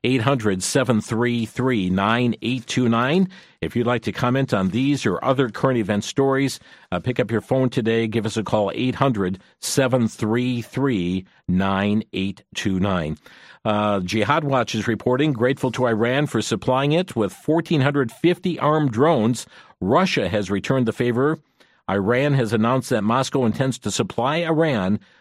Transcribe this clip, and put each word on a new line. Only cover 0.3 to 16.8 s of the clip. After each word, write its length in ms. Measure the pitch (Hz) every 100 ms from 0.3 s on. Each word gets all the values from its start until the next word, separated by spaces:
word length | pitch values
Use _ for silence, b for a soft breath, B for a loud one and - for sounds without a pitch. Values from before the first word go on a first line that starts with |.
| 135 107 95
seven 400 | - 139 127 107
three 420 | - 113 123 120
three 460 | 110 - 127 117 92
nine 460 | 95 101 117 123 -
eight 260 | 117 127 -
two 220 | 127 120
nine. 400 | 117 127 180 190 B B B
If 160 | 80 117
you'd 100 | 120
like 140 | 120
to 80 | 113
comment 420 | - 123 131 135
on 160 | 107 95
these 340 | 110 135 139
or 180 | 113 87
other 280 | 131 131 123
current 260 | - 135 123
event 280 | 101 104
stories, 540 | - - 135 135 135 - B B B
uh, 100 | 90
pick 200 | 131 123
up 100 | 117
your 120 | 113
phone 260 | - 131 127
today. 380 | 127 113 113 113
Give 180 | 113
us 140 | 104 110
a 40 |
call, 300 | 101 107 98
eight 200 | - 127
hundred 460 | - 139 107 92 95 b b
seven 480 | - - 131 127 113
three 540 | - 107 120 123 120
three 640 | - 131 139 104 87 92 92 b -
nine 560 | 90 98 98 104 107 -
eight 300 | 95 98 - _
two 260 | - 104 95
nine. 380 | 101 90 78 78 B B B B
Uh, 380 | 110 104 104 98
Jihad 440 | 90 107 104 156
Watch 300 | 143 131 113
is 140 | 110 110
reporting, 460 | 107 - 127 156
grateful 360 | 117 123 135 127
to 140 | 120 123
Iran 420 | 107 117 135 147
for 120 | 110
supplying 520 | - 107 - 127